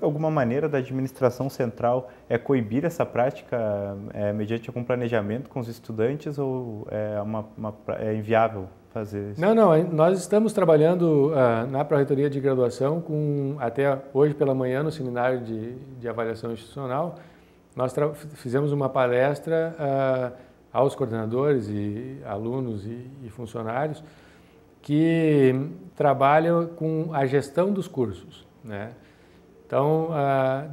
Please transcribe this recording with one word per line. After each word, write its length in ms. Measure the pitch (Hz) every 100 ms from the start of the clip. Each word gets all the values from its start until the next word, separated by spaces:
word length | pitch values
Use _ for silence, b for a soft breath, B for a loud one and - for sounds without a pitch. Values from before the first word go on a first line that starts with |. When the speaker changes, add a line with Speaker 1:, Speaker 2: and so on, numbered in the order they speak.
Speaker 1:
alguma 300 | 160 147 156
maneira 360 | 156 117 135 156
da 100 | 143
administração 680 | 127 131 131 - 127 - 135
central, 640 | - 120 - 120 127 - B B
é, 80 | 120
coibir 480 | - 135 104 123
essa 220 | 165 165 120
prática, 920 | 117 131 - - 123 107 101 101 98 101
é, 200 | 107 104
mediante 360 | 107 104 117 117
algum 140 | 123
planejamento 640 | 123 123 117 117 101 117 143
com 120 | 135
os 80 | 117
estudantes 720 | 117 - 110 117 143 156 143
ou 480 | 135 127 123 107 -
é 320 | 107 107 104
uma, 240 | 104 110 107 -
uma 140 | 107
pra-, 320 | 110 - -
é 140 | 110 110
inviável 520 | 104 110 113 104 92 - _
fazer 400 | 117 104 101 101
isso? 100 | 101
Speaker 2:
Não, 140 | 190
não, 260 | 226 196 156 180
nós 260 | 156 165 190
estamos 340 | - 208 220
trabalhando, 800 | 202 170 151 160 180 170 147 143 147
ah, 280 | 123 113 131
na 140 | 135
Pró-Reitoria 440 | 151 147 135 139 143
de 120 | 135
Graduação 600 | 139 131 120 - 135 170
com, 540 | 165 151 151 143 139 147
até 360 | 120 120 139 135 -
hoje 220 | 135 151
pela 220 | 143 139 131
manhã, 260 | 127 131
no 80 | 156
seminário 480 | - 127 120 127 127
de, 360 | 113 110 113 131 135 131
de 80 | 117
avaliação 440 | 113 113 113 117
institucional, 640 | 110 - 143 131 135 175 - B B B B _ 127
nós 160 | 127
tra-, 200 | 147 147
fizemos 580 | 151 156 - 127 131 147
uma 160 | 143 135
palestra, 880 | 135 123 123 139 143 165 160 165 165
ah, 540 | 143 135 135 131 123 - B B _
aos 240 | 113 139 -
coordenadores 720 | 113 113 110 123 147 135 104
e 500 | 104 104 104 131 139 131
alunos 580 | 101 113 135 123 107
e, 220 | 104 120 127 139
e 80 | 117
funcionários 720 | 107 117 117 110 123 156 143 - B B B B B B _
que 720 | - 147 165 165 160 147 131 131 151 - -
trabalham 720 | - 147 135 135 156 165 170 170
com 440 | - 160 160 160
a 120 | 151
gestão 480 | 135 139 135 - 190
dos 140 | 196 175
cursos, 580 | - 113 87 - - - _
né? 260 | 113 101 110 123 b b b b b - -
Então, 420 | 127 147 160 165
ah, 540 | 156 139 135 131 135 151